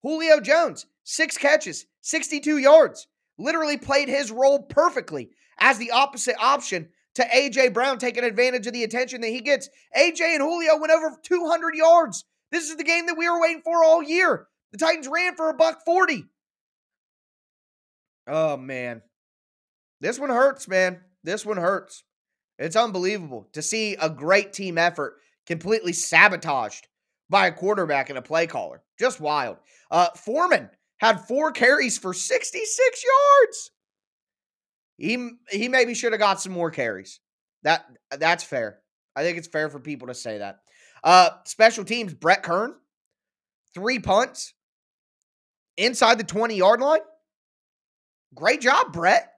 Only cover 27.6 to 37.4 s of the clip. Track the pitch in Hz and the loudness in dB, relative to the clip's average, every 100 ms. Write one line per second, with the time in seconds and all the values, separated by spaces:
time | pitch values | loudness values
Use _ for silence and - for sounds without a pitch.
27.6 | 185 202 165 139 131 131 123 160 165 131 | -4 -2 -2 -4 -4 -10 -4 -2 -2 -6
28.6 | 87 64 _ _ 240 - 151 147 123 - | -12 -14 _ _ -4 -2 -4 -2 -4 -10
29.6 | _ _ _ 165 175 - - 269 359 285 | _ _ _ 0 0 -2 -6 -2 2 0
30.6 | 120 _ _ _ 226 208 - 254 311 - | -2 _ _ _ 0 0 -2 -2 -2 0
31.6 | 240 294 254 - 190 180 - 508 - 370 | 2 2 0 -4 -8 -8 -4 -4 -4 -10
32.6 | 440 - 508 494 494 539 571 571 453 - | -8 0 0 0 2 4 6 6 6 0
33.6 | - _ _ _ _ _ _ _ _ _ | -18 _ _ _ _ _ _ _ _ _
34.6 | _ _ _ _ 156 247 240 233 _ 202 | _ _ _ _ -6 -6 -8 -16 _ -6
35.6 | 240 262 240 233 240 220 208 190 190 180 | 0 2 2 0 -4 0 0 0 -4 -6
36.6 | 170 156 120 98 98 - _ _ | -6 -4 -6 -6 -14 -20 _ _